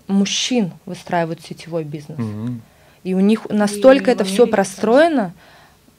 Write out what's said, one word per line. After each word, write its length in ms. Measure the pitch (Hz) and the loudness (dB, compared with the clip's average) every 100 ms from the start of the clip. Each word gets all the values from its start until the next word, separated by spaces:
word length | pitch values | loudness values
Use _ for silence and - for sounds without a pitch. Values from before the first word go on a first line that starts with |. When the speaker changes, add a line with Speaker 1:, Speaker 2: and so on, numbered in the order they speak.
| - | -2
Speaker 1:
мужчин 640 | 196 196 - - 247 175 - 190 | 0 0 -2 -2 0 -2 -6 -14
выстраивают 540 | 185 - 175 165 160 | -14 -4 -2 -2 -6
сетевой 420 | - 147 160 165 | -12 -16 -8 -8
бизнес. 340 | 147 151 147 156 | -6 -10 -10 -8
Speaker 2:
Мгм. 420 | 110 104 120 117 - _ _ _ | -8 -6 -8 -8 -14 _ _ _
Speaker 1:
И 100 | 185 | -4
у 60 | 185 | 2
них 260 | 202 220 - | 2 2 0
Speaker 3:
И 40 | |
Speaker 1:
настолько 520 | 214 208 - 262 269 254 | -2 0 4 6 6 4
Speaker 3:
в 40 | 240 | 0
Speaker 1:
это 80 | |
все 200 | 190 196 | 0 2
Speaker 3:
Америке 20 | 233 | 2
тоже. 60 | |
Speaker 1:
простроено, 800 | 208 185 - 220 262 330 277 180 - - - _ _ _ | 2 -2 -2 2 4 4 2 -4 -8 -20 -20 _ _ _